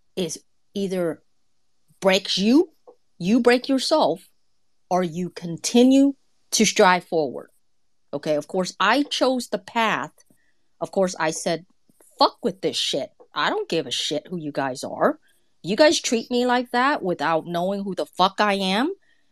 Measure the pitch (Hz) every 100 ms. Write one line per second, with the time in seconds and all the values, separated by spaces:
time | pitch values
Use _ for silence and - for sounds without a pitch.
0 | _ - 240 - _ _ _ 202 196 185
1 | 170 151 _ _ _ _ _ _ _ _
2 | 190 190 196 180 208 277 381 _ - _
3 | _ _ 175 240 240 247 254 269 - 311
4 | 180 170 - _ _ _ _ _ _ 180
5 | 180 160 180 - 175 160 - 240 254 269
6 | 277 - _ _ _ - 214 - 190 180
7 | - 165 139 71 - _ _ _ _ _
8 | _ 143 160 151 - 190 180 - 190 262
9 | 285 - 262 254 - 202 - 233 220 147
10 | 151 - _ _ _ _ _ _ 160 -
11 | 185 185 160 160 185 165 - _ _ _
12 | - - 359 - 226 - 156 - - 147
13 | 127 _ - 147 165 392 403 165 131 -
14 | - 147 - 180 151 143 135 127 107 117
15 | 220 311 _ _ _ _ 156 214 311 330
16 | - 226 - 247 247 247 247 240 262 -
17 | 180 170 147 160 165 170 185 202 196 175
18 | 151 - 185 - 208 196 190 196 302 392
19 | _ _ _